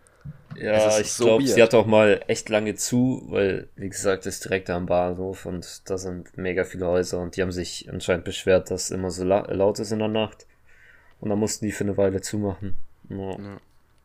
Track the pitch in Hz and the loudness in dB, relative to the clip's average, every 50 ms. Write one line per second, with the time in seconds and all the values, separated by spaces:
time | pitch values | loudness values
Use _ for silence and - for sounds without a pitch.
0 | _ _ _ _ _ - - - - - - - - 107 107 107 107 107 107 107 | _ _ _ _ _ -18 -18 -18 -18 -18 -14 -8 -2 2 4 4 6 6 4 4
1 | 104 - - - 120 117 110 113 139 131 107 117 117 113 - 113 104 110 107 107 | 2 0 0 2 4 6 6 6 4 4 8 8 8 8 8 4 6 6 6 6
2 | 107 104 98 92 - - 117 - - - 110 107 107 107 95 92 - - 123 123 | 8 8 6 4 2 -4 -4 -4 -2 0 0 0 0 0 -4 -4 -4 -2 2 2
3 | 123 131 127 - - 64 87 98 101 98 90 - - - - - 98 95 - - | 2 2 0 -4 -6 -6 -2 0 0 0 0 -4 -8 -12 -14 -10 -10 -10 -8 -2
4 | - 101 95 92 - 98 92 - - - 92 95 95 - 90 87 90 87 87 90 | 0 0 0 0 -2 -8 -10 -8 -6 -4 -4 -2 -2 -2 -4 -4 -2 0 0 0
5 | 90 90 90 90 92 95 95 - - 90 90 90 85 - - - _ - 98 92 | 0 0 -2 -4 -6 -8 -8 -8 -10 -8 -8 -8 -10 -12 -18 -18 _ -8 -6 -6
6 | 92 95 90 90 85 - - - 92 92 90 92 90 - - 90 92 85 87 90 | -6 -8 -8 -10 -12 -14 -12 -8 -6 -2 -2 -2 -2 -4 -4 -6 -2 0 0 0
7 | 90 85 - 87 90 87 - - 92 92 87 90 87 - - - - - - 90 | 0 0 -4 -6 -6 -6 -4 -2 -2 -2 -2 -4 -6 -6 -8 -12 -12 -10 -10 -8
8 | - - 92 85 - - 87 - - 95 92 92 92 - 92 90 - - 92 92 | -2 -2 -2 -2 -2 -8 -10 -4 2 4 4 4 4 0 -6 -6 -6 -6 -6 -4
9 | 95 92 87 87 92 90 95 104 - - - 92 95 101 104 - 113 104 110 107 | -4 -4 -4 -2 0 2 2 2 0 -2 -2 2 2 2 2 0 -4 -4 -4 -2
10 | 107 107 107 110 107 104 - - - _ _ _ _ _ - - - - - - | -2 -2 0 -2 -2 -2 -6 -14 -20 _ _ _ _ _ -20 -20 -20 -20 -20 -20
11 | _ _ _ _ - 107 104 104 110 104 - - - 104 98 - 101 101 95 98 | _ _ _ _ -6 -4 -2 0 0 -2 -2 -4 -6 -6 -4 -4 -4 -4 0 2
12 | 101 98 95 95 - - - 104 104 101 92 - 101 98 - - - - - _ | 0 2 0 -2 -4 -4 -4 -4 -4 -4 -4 -6 -2 0 0 0 0 -2 -8 _
13 | _ - - 98 98 95 92 - 101 101 98 - _ _ _ - _ _ _ _ | _ -12 -10 -8 -8 -8 -8 -10 -10 -14 -14 -16 _ _ _ -20 _ _ _ _
14 | _ | _